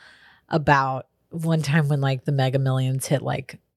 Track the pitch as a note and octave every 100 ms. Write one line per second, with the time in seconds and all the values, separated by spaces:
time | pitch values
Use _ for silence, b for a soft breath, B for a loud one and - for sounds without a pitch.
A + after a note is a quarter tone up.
0 | b b b b b D#3+ C#3+ C#3 C3+ C3
1 | - _ _ E3+ E3 D#3+ C3+ D#3+ C#3+ D3
2 | C3+ C3 - C#3 C3 C3+ C3+ C3 C3 C3
3 | - C3+ C3 C3 C3+ - _